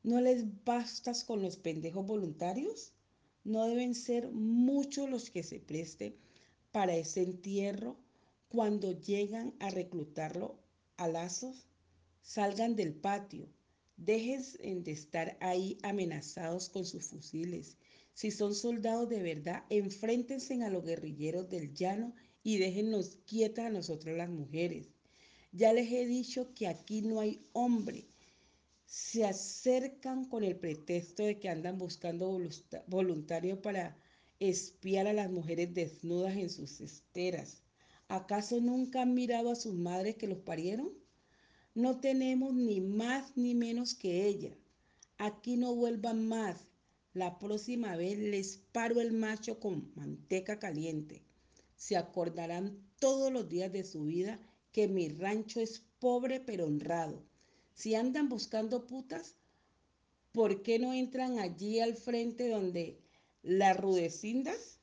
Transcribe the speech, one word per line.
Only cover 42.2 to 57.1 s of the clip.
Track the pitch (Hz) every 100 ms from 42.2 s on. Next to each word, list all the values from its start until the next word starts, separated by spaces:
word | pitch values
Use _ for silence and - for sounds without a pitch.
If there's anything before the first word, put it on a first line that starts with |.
| 262 254 269
ni | 254 233 196
más | 190 208 233 269 269 -
ni | 240
menos | 240 233 233 247
que | - 190 175 202
ella. | 202 147 - _ _ _ _ - -
Aquí | 208 208 240 240
no | 247
vuelvan | 240 240 226 226 226 220
más. | 220 208 175 - _ _ _ _
La | 185 180 180
próxima | 202 214 208 240 214 170
vez | 175 208
les | 208 202 190 - -
paro | 233 233 233
el | 233
macho | 226 220 214 - 220
con | 208 160 -
manteca | - 143 147 - 190 185 208
caliente. | 196 156 165 156 151 - - _ _ - _ _
Se | - 190
acordarán | 175 185 170 165 165 175 196 202 - _
todos | 269 269 269
los | 254 170
días | 175 190
de | 190
su | 185 160
vida | 151 170 196 220 - _ _
que | - 202
mi | 190 160
rancho | 151 190 214 214 233
es | 226 - _ _
pobre | 247 247 247 262
pero | 254 196 160
honrado. | 147 - 170 156